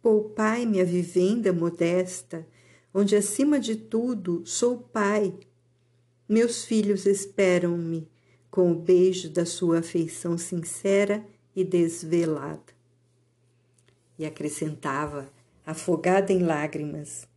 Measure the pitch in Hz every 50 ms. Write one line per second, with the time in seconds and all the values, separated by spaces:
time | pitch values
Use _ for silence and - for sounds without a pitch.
0 | - 233 214 214 208 214 - - 214 214 220 240 240 226 208 185 185 175 175 180
1 | 175 180 - 180 180 190 220 240 214 196 180 170 165 175 170 - 170 170 175 185
2 | 185 180 - - - _ - 160 160 - _ _ _ _ - _ _ _ _ 190
3 | 208 202 208 208 208 208 - - 269 294 294 277 220 220 226 220 - - - 226
4 | 240 254 247 208 180 180 175 170 - - - - 240 240 247 240 - _ - 220
5 | 208 202 208 214 208 185 - - - _ _ _ _ _ _ _ _ _ _ _
6 | _ _ _ _ _ - 214 226 233 233 233 - - - 226 220 208 202 208 190
7 | 196 202 196 196 196 - - - 196 185 180 175 175 175 175 170 170 165 165 165
8 | 156 - _ _ _ _ _ _ _ _ - 190 180 175 170 160 160 - 180 175
9 | 185 185 185 180 - 160 151 180 170 165 - - 185 170 165 165 165 165 - 170
10 | 160 160 - - - 175 170 170 175 - 185 175 165 - - - - 196 196 202
11 | 202 196 202 214 214 - _ _ _ _ _ 196 185 - 185 175 170 160 165 -
12 | 170 160 170 170 170 160 156 143 135 147 156 151 _ - _ _ _ _ _ _
13 | _ _ _ _ _ _ _ _ _ _ _ _ _ _ _ _ _ _ _ _
14 | _ _ _ - 156 151 156 - 151 151 151 - 165 156 147 - - 151 135 143
15 | 151 147 147 143 135 139 _ _ _ _ _ _ _ 156 160 - - - 175 156
16 | - 175 185 196 196 185 190 185 180 170 160 147 151 151 - 151 151 147 147 151
17 | 151 - - - - _ _